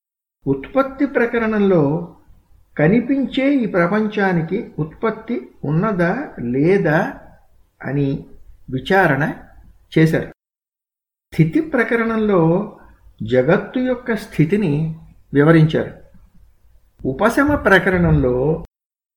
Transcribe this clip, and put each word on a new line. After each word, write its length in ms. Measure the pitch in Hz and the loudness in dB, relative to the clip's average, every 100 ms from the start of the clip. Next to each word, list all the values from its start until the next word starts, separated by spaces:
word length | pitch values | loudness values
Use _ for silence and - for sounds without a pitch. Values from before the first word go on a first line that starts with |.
| _ _ _ _ 139 | _ _ _ _ -4
ఉత్పత్తి 560 | 135 - 269 269 - 285 | -4 -2 -2 -2 -2 -2
ప్రకరణంలో 1080 | 269 233 233 220 214 196 175 139 160 175 - _ - _ _ _ - | 0 -2 -2 -2 0 2 2 2 -2 -8 -18 _ -20 _ _ _ 0
కనిపించే 760 | 156 233 240 277 254 - 269 | 2 2 0 -2 -2 -2 0
ఈ 120 | 285 208 | 0 0
ప్రపంచానికి 1040 | 185 175 214 214 208 190 175 160 202 - - | -2 0 0 -2 -2 0 0 -2 -6 -6 -8
ఉత్పత్తి 720 | 156 - 226 214 - 254 - - | -8 -4 -6 -4 -8 -8 -10 -10
ఉన్నదా 680 | 139 156 220 180 170 233 302 - | -4 -2 0 0 -2 -2 -8 -8
లేదా 800 | 120 131 156 196 165 160 247 - - - _ _ _ - | -4 0 2 2 2 0 -2 -6 -18 -20 _ _ _ -14
అని 420 | - 143 139 - - - - - - | -6 -2 -2 -4 -10 -20 -20 -20 -10
విచారణ 640 | 127 - 190 170 135 175 - - - - - _ 160 | -8 0 2 2 2 -2 -6 -16 -20 -20 -20 _ 2
చేశారు. 300 | 160 147 - - _ _ _ _ _ _ _ _ _ | 2 2 -4 -14 _ _ _ _ _ _ _ _ _
స్థితి 280 | - 160 302 | 0 2 0
ప్రకరణంలో 1120 | - 247 - 233 226 220 214 185 160 175 208 - - - - - | 0 -2 0 0 0 0 2 2 2 0 -2 -10 -20 -20 -20 -12
జగత్తు 560 | 107 127 131 208 208 254 | -2 0 4 2 0 -4
యొక్క 380 | 254 240 - 220 | -2 -4 -4 -6
స్థితిని 800 | - - 156 208 185 143 160 160 - - _ | -4 0 0 0 0 -2 -4 -8 -16 -20 _
వివరించారు. 600 | 139 151 165 156 120 107 - - - - - - _ _ _ _ - | 2 6 6 4 2 -4 -10 -20 -20 -20 -20 -20 _ _ _ _ -10
ఉపశమ 500 | 131 135 214 277 294 | -8 -2 0 2 0
ప్రకరణంలో 1080 | 294 208 190 190 185 170 151 131 123 143 165 - _ _ _ _ | 0 4 4 4 0 2 2 2 0 -2 -4 -8 _ _ _ _